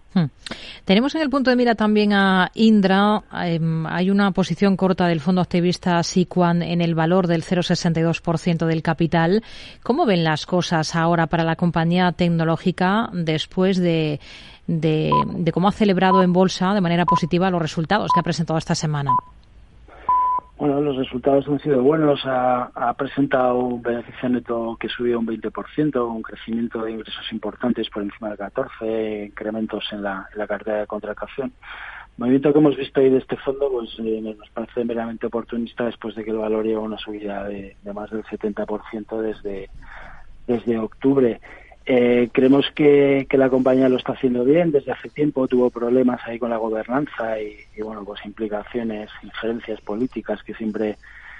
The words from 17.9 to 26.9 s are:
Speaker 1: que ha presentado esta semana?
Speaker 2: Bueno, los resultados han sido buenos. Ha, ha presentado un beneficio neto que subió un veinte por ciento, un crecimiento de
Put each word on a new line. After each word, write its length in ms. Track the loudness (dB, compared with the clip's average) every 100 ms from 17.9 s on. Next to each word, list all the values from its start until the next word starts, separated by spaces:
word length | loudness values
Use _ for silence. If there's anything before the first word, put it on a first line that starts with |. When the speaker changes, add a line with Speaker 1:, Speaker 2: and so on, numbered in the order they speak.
| 0 2
Speaker 1:
que 80 | 2
ha 20 |
presentado 340 | 2 -2 -2 -2
esta 180 | -2 -2
semana? 360 | -2 -2 0 -2 -2 -12 -20 -20 -20 -20 -20 -8 -2 0 0 -2 -6 -4 0
Speaker 2:
Bueno, 140 | 0
los 160 | 0 -2
resultados 500 | -4 -2 2 2 2
han 120 | -2
sido 220 | 0 2
buenos. 380 | 4 4 2 2 0
Ha, 460 | 0 2 0 -2 -4
ha 180 | -4 -2
presentado 600 | -4 -2 2 2 2 2
un 240 | 0 -4
beneficio 460 | -4 -6 -8 -6 -2
neto 480 | -2 -2 -4 -4 -6
que 120 | -8
subió 280 | -4 -2 0
un 80 | -2
veinte 240 | -4 -6
por 160 | -8 -6
ciento, 400 | -2 0 0 -2
un 120 | -4
crecimiento 640 | -10 -12 -6 -4 -2 -4
de 80 | -6